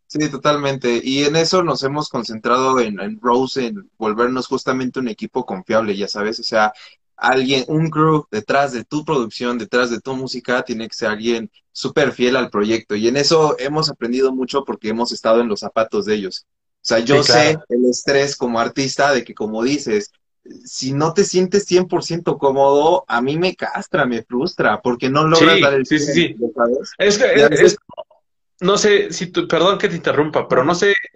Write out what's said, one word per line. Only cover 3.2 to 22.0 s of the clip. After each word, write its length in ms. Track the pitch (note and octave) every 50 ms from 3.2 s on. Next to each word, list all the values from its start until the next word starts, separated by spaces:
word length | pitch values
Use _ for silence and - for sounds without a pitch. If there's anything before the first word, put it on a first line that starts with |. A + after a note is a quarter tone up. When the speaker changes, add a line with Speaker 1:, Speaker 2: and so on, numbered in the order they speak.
| A#2+ A#2+ A#2+ B2+ C3 C3 - C#3 B2 A#2
Speaker 1:
en 220 | G#2+ G2 F#2+ _ _ -
volvernos 500 | A2 G#2+ G#2 A2+ A#2+ B2 B2+ B2+ A#2+ -
justamente 520 | C3+ B2+ - C#3 C3 C3 B2+ B2 - C3+
un 80 | C3 A#2
equipo 380 | G#2 - G#2+ A2 - C3 A#2+
confiable, 520 | - G2+ F#2 - - G#2+ A2 A2+ G#2 G2 G2
ya 100 | G2+ -
sabes, 320 | - G#2+ G#2 G#2+ A2+ A#2
o 40 | A#2
sea, 280 | - A#2+ A2 G#2+ G#2+ - - - - _ _ _ _ _
alguien, 500 | - - B2+ C3 C3+ C3 C3 C#3 C3 A#2+ -
un 220 | D#3 D#3 D#3+ D#3+
crew 380 | D#3 D3+ D#3 D#3 D#3 D3+ - -
detrás 420 | G#2 G#2+ G2+ - B2+ C#3 C#3+ C#3
de 140 | B2 A2+ -
tu 180 | - D3 D3+ D3+
producción, 540 | D#3+ D#3 C3 A#2 G#2 - - B2 A#2+ B2 A#2+
detrás 320 | A2 F#2+ B2+ B2 B2+ A#2
de 100 | A#2 G#2
tu 160 | - C3+ C3
música, 480 | C3 C3 B2+ - B2 - - B2 B2+ B2
tiene 240 | - A#2 A2 A2+ G#2+
que 60 | -
ser 160 | - A#2 G#2+
alguien 420 | G#2+ G#2 A2 A#2 A#2 A2+ A2 - _ _ _ _
súper 400 | - - - - - - C#3+ B2
fiel 240 | A#2+ - A#2+ B2 C3
al 160 | B2+ A#2+ -
proyecto. 440 | - G#2 G#2 A2 A2+ A2 - - G#2
Y 120 | G#2 G#2+ A#2+
en 100 | B2+ C#3+
eso 380 | C#3 - E3 D#3 D#3 C#3+ - B2
hemos 300 | B2+ C#3+ D3 D#3 D#3 D3+
aprendido 420 | - - B2 A#2 B2 C3 C3+ C3
mucho 320 | C3 C3 B2+ A#2+ - C#3 C#3
porque 260 | - A2 - - G#2+
hemos 220 | A2 A#2 A#2 -
estado 300 | A#2 - - A2+ A2+ A#2
en 60 | A#2+ A2+
los 100 | G#2 -
zapatos 440 | G2+ G2 - A2+ A2+ - - G#2+ F#2+
de 100 | G#2 G#2+
ellos. 300 | G#2+ F#2+ F#2 - - _ _ _ _ _ _ _
O 100 | _ - -
sea, 120 | A#2 A2+
yo 180 | A#2 B2 C#3+ D3
Speaker 2:
Sí, 60 | C#3+
claro. 360 | - A#2+ B2 B2 D#3 D#3 D#3
Speaker 1:
sé 40 | - -
el 160 | A#2+ B2 B2 B2
estrés 460 | B2 - - D3 C#3 C#3 C#3 C#3 - -
como 220 | C3+ A#2+ A#2 A2+
artista 520 | A#2 A#2+ - C#3+ C3+ C3 - - C#3 D3
de 120 | C#3 B2 -
que, 100 | - A2
como 300 | - A2 G#2+ G#2+ A2 A#2
dices, 480 | C3 D3 C#3+ - B2 G#2+ G#2 G2+ - _ _ _ _ _ _ _ - - - -
si 280 | - - - C3 C3 C#3
no 200 | C#3+ D3+ D#3+ D#3+
te 100 | G3+ G3
sientes 400 | - - F#3 F#3 F3+ G3 G3+ G3+
cien 220 | - F3+ F3+ F#3 F3+
por 160 | F3+ E3+